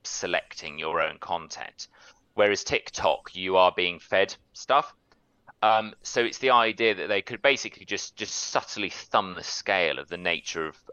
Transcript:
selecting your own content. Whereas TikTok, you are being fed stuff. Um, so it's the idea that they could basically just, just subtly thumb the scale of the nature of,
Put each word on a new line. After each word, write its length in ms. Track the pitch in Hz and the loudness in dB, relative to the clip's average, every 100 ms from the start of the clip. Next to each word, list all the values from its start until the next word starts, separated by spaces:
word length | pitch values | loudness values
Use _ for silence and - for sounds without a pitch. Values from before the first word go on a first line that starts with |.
selecting 760 | - - 92 87 - - 80 73 | -12 -8 -4 -4 -4 -12 -12 -8
your 220 | 78 80 | -4 -2
own 160 | 80 - | -2 -4
content. 680 | - 87 78 - - - - _ - _ _ - | -8 -8 -8 -14 -16 -16 -20 _ -20 _ _ 2
Whereas 280 | 104 98 | 4 4
TikTok, 680 | - 127 - - 85 69 - | 0 -2 -4 -2 0 0 -4
you 240 | 92 92 92 | -8 2 6
are 160 | 90 90 | 6 4
being 240 | 90 85 | -2 -4
fed 360 | - 98 98 - _ | -2 2 2 -2 _
stuff. 400 | - - 139 - - _ _ _ _ - - | -12 0 0 0 -6 _ _ _ _ -20 -2
Um, 320 | 107 110 107 - | 2 2 2 -8
so 200 | - 123 | -4 0
it's 140 | 117 - | 0 0
the 140 | 131 | 4
idea 420 | 120 113 104 113 | 4 4 2 2
that 140 | 95 85 | 2 0
they 160 | 101 | -2
could 180 | - 113 | -2 0
basically 420 | 143 131 110 - | 2 2 -2 -14
just, 320 | 92 101 - - | -8 -8 -8 -10
just 200 | 107 - | -8 -6
subtly 560 | - 131 - 104 98 | -4 -4 -4 -6 -6
thumb 420 | - - 113 95 | -8 -2 0 0
the 80 | 90 | -6
scale 560 | - - - 95 82 65 | -8 -6 0 2 2 0
of 100 | 71 | -6
the 80 | 85 | -6
nature 520 | 90 82 - 85 80 | -2 -4 -4 -6 -6
of, 100 | - - | -8 -4